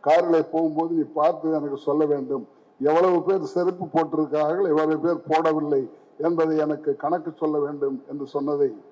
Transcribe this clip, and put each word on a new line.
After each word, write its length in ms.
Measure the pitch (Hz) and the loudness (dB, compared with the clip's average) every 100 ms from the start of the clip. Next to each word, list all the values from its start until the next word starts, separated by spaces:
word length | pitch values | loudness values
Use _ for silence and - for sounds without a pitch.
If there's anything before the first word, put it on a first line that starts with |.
காரிலே 420 | 143 165 175 165 | 4 4 4 2
போகும்போது, 520 | 151 160 165 151 165 165 | 2 0 0 0 -2 -2
"நீ 60 | |
பார்த்து 520 | 143 151 156 165 160 | -2 0 0 0 -2
எனக்கு 240 | 156 143 139 | -2 -2 -4
சொல்ல 280 | - 147 151 | -2 0 2
வேண்டும், 420 | 147 131 135 113 _ _ _ | 0 -2 -6 -6 _ _ _
எவ்வளவு 440 | 139 160 185 175 | 2 4 4 2
பேர் 180 | 156 190 | 2 -2
செருப்பு 440 | 147 175 175 180 170 | -2 -2 -2 -2 -2
போட்டிருக்கிறார்கள், 840 | 160 156 160 147 151 151 175 190 | -2 0 -2 0 0 0 0 2
எவ்வளவு 300 | 151 156 151 | 2 2 0
பேர் 300 | 160 160 - | 0 -2 0
போடவில்லை 640 | 156 160 156 151 139 120 - _ _ | 2 2 0 0 -2 -2 -12 _ _
என்பதை 400 | 170 165 160 156 | -2 0 2 2
எனக்கு 380 | 151 147 151 139 | 0 -2 -4 -2
கணக்கு 360 | 151 175 160 156 | -2 -2 -4 -4
சொல்ல 240 | 160 151 | -2 -2
வேண்டும்" 440 | 143 147 139 131 - | -2 -2 -4 -4 -10
என்று 180 | 143 135 | -10 -6
சொன்னதை 480 | 147 139 143 139 - - | -4 -2 0 0 -2 -18